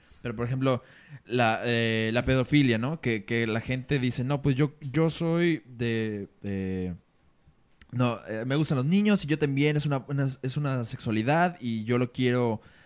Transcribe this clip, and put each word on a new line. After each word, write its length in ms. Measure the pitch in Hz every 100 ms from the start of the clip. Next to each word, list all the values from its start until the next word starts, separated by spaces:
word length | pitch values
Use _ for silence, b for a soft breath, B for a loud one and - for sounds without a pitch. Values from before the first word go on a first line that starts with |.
| b b
pero, 120 | 120 113
por 100 | 120
ejemplo, 360 | 131 135 120 B B B 143 -
la, 360 | 123 113 110
eh, 460 | 120 117 113 113 110
la 120 | 117 120
pedofilia, 520 | 131 123 147 131 110
¿no? 220 | 127 160
Que, 260 | 123 110 -
que 200 | 117 113
la 140 | 110
gente 380 | 120 127 127 147
dice, 240 | 123 117
no, 180 | 127 143
pues 140 | 143 127
yo, 180 | 147 -
yo 280 | 139 147 160
soy 500 | - 165 170 175 151 127
de, 600 | 117 120 113 110 104 98 _
de, 540 | 101 98 95 92 90 85 _ _ _ _ _ _ _ _ -
no, 280 | 120 123 107 -
eh, 160 | 110 123
me 100 | 143
gustan 220 | 151 139
los 80 | 139
niños 380 | 196 208 202
y 40 | 143
yo 120 | 151
también, 360 | 147 139 147 147
es 80 | 147
una, 180 | 139 107
una, 200 | 139 135 131
es 160 | 131 147
una 260 | 143 131
sexualidad 760 | 110 - 123 110 117 160 180 -
y 240 | 123 113 107
yo 120 | 123
lo 140 | 127
quiero 500 | - 127 123 120 110 B B